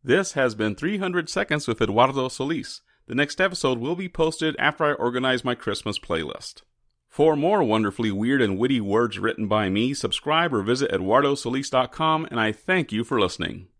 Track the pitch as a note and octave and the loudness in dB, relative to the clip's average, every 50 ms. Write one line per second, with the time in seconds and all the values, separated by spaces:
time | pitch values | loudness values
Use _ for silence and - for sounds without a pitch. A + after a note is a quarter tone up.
0 | - B2 B2+ F#3+ F#3+ - - D3 C3 B2 G#2+ G#2+ A2 G#2+ G2+ - C#3 F3 G#3+ G3 | 2 4 2 2 2 0 0 2 0 0 2 0 -2 -2 -2 -2 -4 -2 -2 -2
1 | G3 F#3 F3 F3+ D#3+ - - F#3+ G3+ - D3+ D3+ - - A2+ - A#2 G#2 G2+ A2+ | -2 -2 -2 -4 -4 -2 -4 -4 -2 -2 -2 -2 -2 -4 0 0 0 2 4 4
2 | B2 C3 C3+ C#3 B2+ C3 - - C3 C#3+ E3+ C#3 - - - - _ _ _ _ | 4 4 4 -2 -4 -4 -4 -4 -4 -4 -4 -4 -6 -10 -14 -18 _ _ _ _
3 | _ - A2+ C3 D3 C#3+ - - F#3+ F#3+ F3+ - - C3+ B2+ A#2 A#2 D3 F3 F3 | _ -4 -2 -2 0 -2 0 0 0 0 0 0 0 0 0 0 -2 -6 -6 -6
4 | F#3+ F3+ - - D#3+ D#3+ D#3+ - E3 D#3 D3 - - D3 D3 - D#3+ D3 - - | -6 -10 -2 0 0 0 0 -2 -4 -4 -2 0 0 0 0 2 0 0 0 0
5 | - B2 B2 B2+ C3 C3 B2+ A#2+ - B2+ A#2+ - - A2 G2 - - G#2+ G2+ - | -2 -2 0 0 0 0 0 0 0 -4 -4 -2 -4 -4 -4 -4 -4 -6 -6 -6
6 | - - F2 E2 D#2+ C2+ - - - - - - _ _ _ _ _ _ _ _ | -4 -4 -2 -2 -2 -4 -8 -10 -14 -16 -18 -18 _ _ _ _ _ _ _ _
7 | _ _ _ - C#3+ D#3+ D3+ C#3+ D3 F3 G#3 G3+ D#3 A2+ G#2+ A2 G#2+ G2+ - - | _ _ _ 4 4 4 4 4 2 2 2 2 4 2 2 2 2 0 -2 -2
8 | A#2 G#2+ G2 G2 A2 A#2+ C#3 C3+ A#2+ G2+ F#2+ F#2+ A#2 C3+ C#3 A#2+ G#2 G2 G2+ A2+ | -2 -2 0 0 0 0 2 2 2 0 2 0 0 0 0 0 0 2 2 2
9 | A#2+ A2+ G2+ F#2+ F#2+ A2 - - A2 F#2+ G#2+ G#2+ G#2 F#2+ F#2+ G#2 A#2+ C3 C#3 - | 2 2 -2 -2 -2 -2 -2 -2 -2 0 0 0 2 0 0 0 0 0 -2 -4
10 | - G#2 - - - D3 D3+ D#3+ E3+ E3+ C3+ G#2+ G2 G#2+ B2 C3 C#3 - - F#2 | -4 -4 -4 -4 -2 0 0 0 0 2 0 0 0 0 0 0 0 -2 -2 -2
11 | F#2 F#2+ A2 C3 C#3+ C#3 C#3 C#3 - A#2+ B2 C3+ C#3 - - B2+ B2 - - - | 0 4 4 4 4 4 0 -2 -4 -4 -4 -4 -4 0 0 0 0 0 -2 0
12 | D#3+ D#3+ D#3+ D#3 D#3+ - - A#2 A2 A2 G#2+ - _ - F#3 F#3 D3+ - G#2+ G#2+ | 2 2 2 2 0 -4 -2 0 0 0 -2 -4 _ 0 0 0 0 0 -2 -4
13 | A#2 - C3+ A#2 G2 F2+ - - - - - F#2+ F#2 _ _ | -2 0 2 2 2 2 0 -4 -6 -6 -6 -10 -16 _ _